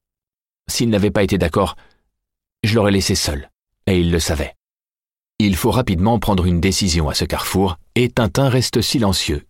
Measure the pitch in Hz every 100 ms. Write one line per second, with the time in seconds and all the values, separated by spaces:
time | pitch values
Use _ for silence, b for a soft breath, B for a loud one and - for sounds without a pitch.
0 | _ _ _ _ _ _ - - 120 107
1 | 104 107 98 98 85 107 95 - b b
2 | b _ _ _ _ _ 101 110 101 98
3 | - 95 - 73 69 _ _ _ - 92
4 | 85 85 - 78 76 - _ _ _ _
5 | _ _ _ - 104 92 120 107 123 87
6 | 101 117 104 98 90 87 92 92 98 85
7 | 73 - 85 76 - 92 98 85 - -
8 | 120 - 110 - 139 127 120 123 - 143
9 | 104 95 - 73